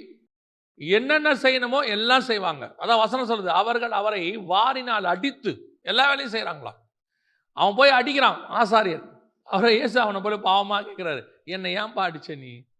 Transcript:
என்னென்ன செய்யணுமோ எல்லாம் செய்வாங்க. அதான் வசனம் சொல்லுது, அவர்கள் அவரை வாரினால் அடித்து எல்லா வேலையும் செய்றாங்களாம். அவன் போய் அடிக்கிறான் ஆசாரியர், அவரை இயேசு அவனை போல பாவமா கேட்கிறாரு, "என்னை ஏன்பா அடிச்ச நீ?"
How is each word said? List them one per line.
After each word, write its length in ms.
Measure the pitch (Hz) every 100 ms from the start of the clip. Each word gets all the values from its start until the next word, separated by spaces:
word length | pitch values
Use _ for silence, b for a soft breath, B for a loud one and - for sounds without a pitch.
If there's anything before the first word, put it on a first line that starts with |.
| - - _ _ _ _ _ -
என்னென்ன 580 | 147 208 262 302 302
செய்யணுமோ 540 | 269 262 262 247 269 262
எல்லாம் 340 | 208 226 254
செய்வாங்க. 540 | 240 214 185 147 117 -
அதான் 180 | 175 226
வசனம் 320 | 214 254 226
சொல்லுது, 200 | 226 185
அவர்கள் 420 | 170 220 240 233
அவரை 460 | 208 208 208 170 220
வாரினால் 680 | 170 185 240 262 247 214
அடித்து 760 | 185 180 277 - 208 117 - _
எல்லா 320 | - 220 285
வேலையும் 200 | 277 269
செய்றாங்களாம். 420 | 220 214 156 117 - _ _ _ _ _ _ _
அவன் 240 | - 180 202
போய் 160 | 277
அடிக்கிறான் 460 | 254 247 277 240 165 -
ஆசாரியர், 600 | 196 220 220 196 156 - - _ _
அவரை 320 | - 190 233 220
இயேசு 240 | 269 240
அவனை 220 | 214 196
போல 140 | 202 208
பாவமா 480 | 190 196 202 202
கேட்கிறாரு, 420 | 208 196 175 135 - _
"என்னை 320 | - 185 185 185
ஏன்பா 220 | 220 190
அடிச்ச 400 | 185 160 - 143
நீ?" 260 | 131 120 123